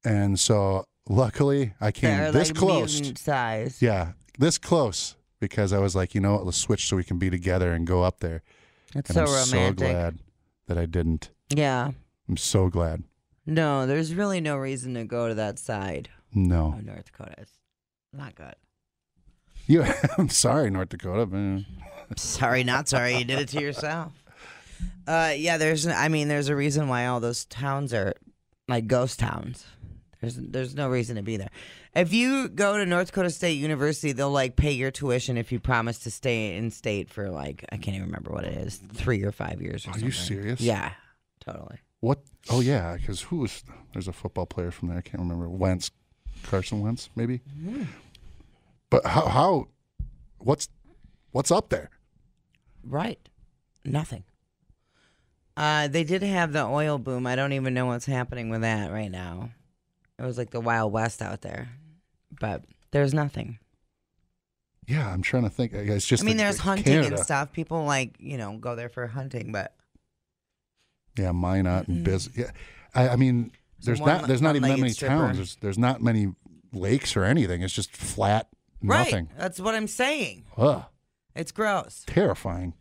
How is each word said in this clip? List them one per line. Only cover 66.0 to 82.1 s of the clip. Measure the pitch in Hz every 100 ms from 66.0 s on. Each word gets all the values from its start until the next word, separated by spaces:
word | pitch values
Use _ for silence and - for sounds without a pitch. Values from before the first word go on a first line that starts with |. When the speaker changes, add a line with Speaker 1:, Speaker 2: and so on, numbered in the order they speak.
| -
Speaker 1:
just | 120
Speaker 2:
I | 214
mean, | 220
Speaker 1:
that, |
Speaker 2:
there's | 208 196
Speaker 1:
like, | 190
Speaker 2:
hunting | 196 208
Speaker 1:
Canada. | 151 135 -
Speaker 2:
and | -
stuff. | 139 143
People, | - 160 165 147
like, | 139 120 -
you | 107 139
know, | 104 110
go | 120 120
there | 120
for | - 120
hunting, | 123 135 123 110
but | 107 95 _ _ _ _ _ _ _ _ _ _ _ _ _ _ -
Speaker 1:
Yeah, | 92
Minot | 87 90 95 92 90 -
and | 87
Speaker 2:
Mm-mm. |
Speaker 1:
Bis-, | 85 95 - -
yeah. | 120 - - - -
I, | 127 127
I | 120
mean, | 131 123 113 _ _ -
Speaker 2:
Some | 120
Speaker 1:
there's | 120
Speaker 2:
one-, | 151
Speaker 1:
not, | 156 123
there's | 131
not | 156
even | 147
that | 131
Speaker 2:
one-legged | 135
Speaker 1:
many | 131
Speaker 2:
stripper. | 110 135 143
Speaker 1:
towns. | 160 110
There's, | 92 -
there's | 104 98
not | 123 127
many | 117 110 101 92 - - _
lakes | 101 95 135 - -
or |
anything. | 95 156 104 87
It's | 92
just | - 101 -
flat, | - - 101 107 - _ _ -
Speaker 2:
Right. | 101 285 359
Speaker 1:
nothing. | 98 82 131
Speaker 2:
That's | 180 175
what | 196
I'm | 220 214
saying. | - 254 302 170 90 - -
Speaker 1:
Ugh. | 127 139 - _ _ _ _
Speaker 2:
It's | - 165
gross. | - 214 190 - -
Speaker 1:
Terrifying. | -